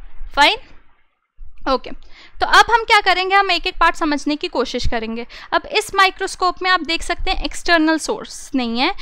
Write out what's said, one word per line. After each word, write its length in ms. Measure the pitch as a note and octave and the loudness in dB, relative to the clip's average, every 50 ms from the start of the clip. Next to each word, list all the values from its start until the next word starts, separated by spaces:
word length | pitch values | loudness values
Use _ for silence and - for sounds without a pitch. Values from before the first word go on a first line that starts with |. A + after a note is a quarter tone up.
| - - - - - - - | -12 -10 -6 -6 -6 -4 2
फाइन, 220 | C4 C#4+ D#4 G4+ A#4 - - - - _ - - _ _ _ _ _ _ _ _ _ - - - - - D4+ | 4 4 4 4 0 -8 -16 -20 -20 _ -20 -20 _ _ _ _ _ _ _ _ _ -14 -12 -10 -8 -4 -2
ओके। 220 | C4+ B3 - - - - - - - - - - - - | -2 -2 -4 -8 -12 -12 -12 -16 -20 -20 -20 -18 -6 -4
तो 60 | F4+ - | -2 4
अब 240 | - F4+ G#4+ - | 6 6 6 6
हम 120 | A4+ A#4 A4+ | 4 2 2
क्या 160 | - A4+ G#4 | 4 2 4
करेंगे, 340 | G#4 G4+ F4+ F4+ F#4 F#4+ F#4+ | 4 4 2 2 2 2 4
हम 160 | G4 G4 F#4+ | 4 4 4
एक 160 | F4+ E4 - F#4 | 0 -2 -2 -4
एक 100 | F4+ - | -2 2
पार्ट 160 | E4+ E4 F4 | 2 2 2
समझने 400 | - E4+ D#4 D4 C#4 - C#4+ D4+ | 2 0 0 0 0 0 -2 -2
की 120 | D4 - F4 | -2 -4 -4
कोशिश 380 | - D4+ C#4+ - - B3 - - | -2 -2 -2 -2 -2 0 0 2
करेंगे। 380 | - A#3 A3 A3 A3+ A#3 A#3 - - - - - - | 0 0 -2 -4 -8 -8 -10 -12 -14 -20 -10 -4 -4
अब 120 | E4+ E4+ - | -4 -4 0
इस 260 | - G#4 G#4 - - | -2 -2 -2 0 2
माइक्रोस्कोप 680 | G4 F#4+ F#4+ F#4+ - F#4+ F#4 - - F#4 F4+ F4 - | 2 2 2 2 -2 -6 -6 -4 -2 -2 -2 -2 -2
में 80 | F4+ F#4 | 0 0
आप 100 | F#4 F4+ D#4+ | 0 0 0
देख 180 | C4 E4 E4 - | -2 -4 -4 -2
सकते 280 | - E4+ - - F#4+ | -4 -4 -2 -2 -2
हैं 120 | F#4+ F#4+ - | -2 -2 -2
एक्सटर्नल 540 | D4 - - - - F4 E4 D#4 D#4 D#4+ D#4 | -4 -6 -6 0 2 4 4 4 4 2 0
सोर्स 500 | - - A3 - - - - - - - - | -2 -4 -6 -6 -8 -12 -14 -16 -16 -4 -4
नहीं 240 | C4+ B3 A#3 A3+ A#3+ | -2 -2 -2 -2 -2
है, 140 | C4 E4 G4 - | -2 -2 -2 -4